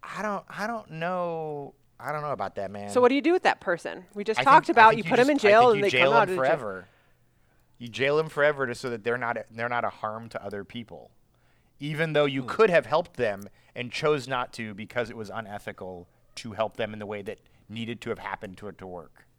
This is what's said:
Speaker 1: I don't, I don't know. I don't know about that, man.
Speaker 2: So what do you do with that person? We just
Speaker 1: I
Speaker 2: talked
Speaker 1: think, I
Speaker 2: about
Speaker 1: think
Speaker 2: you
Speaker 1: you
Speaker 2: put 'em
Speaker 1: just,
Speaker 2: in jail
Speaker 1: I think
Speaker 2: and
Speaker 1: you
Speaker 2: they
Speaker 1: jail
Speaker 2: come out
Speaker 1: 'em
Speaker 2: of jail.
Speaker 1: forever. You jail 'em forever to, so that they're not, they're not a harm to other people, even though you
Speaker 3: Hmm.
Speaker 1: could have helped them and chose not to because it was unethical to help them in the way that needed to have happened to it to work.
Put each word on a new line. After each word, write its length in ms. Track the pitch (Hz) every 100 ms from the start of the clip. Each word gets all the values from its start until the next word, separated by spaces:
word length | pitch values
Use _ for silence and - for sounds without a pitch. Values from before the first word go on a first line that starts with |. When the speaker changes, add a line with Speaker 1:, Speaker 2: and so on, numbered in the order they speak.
Speaker 1:
I 180 | - 170
don't, 220 | 208 196 -
I 180 | 143 208
don't 240 | 233 -
know. 840 | 160 170 185 175 165 156 147 143 _ _ _
I 120 | 123
don't 100 | 151
know 100 | 151
about 240 | 123 98 -
that, 160 | 98
man. 180 | 101 101
Speaker 2:
So 100 | 101
what 100 | 247
do 60 | 277
you 60 |
do 100 | 269
with 120 | 359
that 180 | 196 -
person? 440 | - 170 - - 185
We 100 | 208
just 160 | 208 220
Speaker 1:
I 40 |
Speaker 2:
talked 220 | 262 285 -
Speaker 1:
think, 100 | 240
I 40 |
Speaker 2:
about 80 | 220
Speaker 1:
think 60 | 226
Speaker 2:
you 40 | 170
Speaker 1:
you 40 |
Speaker 2:
put 100 | 233
'em 80 | 262
Speaker 1:
just, 40 | 285 208
Speaker 2:
in 40 |
jail 100 | 214
Speaker 1:
I 20 |
think 100 | 247
Speaker 2:
and 60 | 208
Speaker 1:
you 60 |
Speaker 2:
they 60 | 202
Speaker 1:
jail 200 | 127 -
Speaker 2:
come 60 | 233
out 60 |
Speaker 1:
'em 60 | 202
Speaker 2:
of 60 | 185
jail. 20 |
Speaker 1:
forever. 500 | 131 156 110 92 90 _ _ _ _ _ _ _ _ _
You 100 | 120
jail 320 | 107 135 147
'em 80 | 160
forever 380 | 151 147 143 131
to, 80 | 120
so 140 | 131
that 140 | 117
they're 140 | 113 120
not, 200 | 120 117 104
they're 200 | 110 117
not 160 | 120 110
a 40 |
harm 380 | - 110 110 113
to 140 | -
other 200 | 101 101 95
people, 460 | 120 117 82 58 _ _ _ _ _ _ _
even 340 | 143 151 160
though 120 | 151 147
you 160 | 135
Speaker 3:
Hmm. 60 | 131
Speaker 1:
could 220 | - 214
have 160 | 170 120
helped 280 | 156 175 -
them 320 | 117 98 101 _ _ -
and 160 | 123
chose 360 | - 156 151 127
not 240 | 131 123
to 200 | - 113
because 360 | 101 107 123 113
it 60 | 113
was 120 | 104
unethical 760 | 101 107 101 - 95 95 90 87 _ _ -
to 160 | 117
help 240 | 101 110 -
them 140 | 110
in 60 | 107
the 60 | 104
way 160 | 104
that 180 | 101 101 _ _ _
needed 320 | 107 113 117
to 80 | -
have 100 | 107
happened 380 | 101 98 101 92
to 100 | 104
it 100 | 92
to 60 | 95
work. 380 | 90 78 _ _